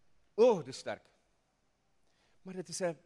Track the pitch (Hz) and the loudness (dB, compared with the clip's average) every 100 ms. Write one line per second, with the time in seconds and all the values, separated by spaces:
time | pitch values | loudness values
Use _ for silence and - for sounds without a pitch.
0 | _ - _ - 240 202 131 131 120 101 | _ -20 _ 4 4 4 -2 -12 -10 -10
1 | - _ _ _ _ _ _ _ _ _ | -12 _ _ _ _ _ _ _ _ _
2 | _ _ _ _ 190 185 175 165 180 165 | _ _ _ _ -16 -12 -10 -4 -4 -6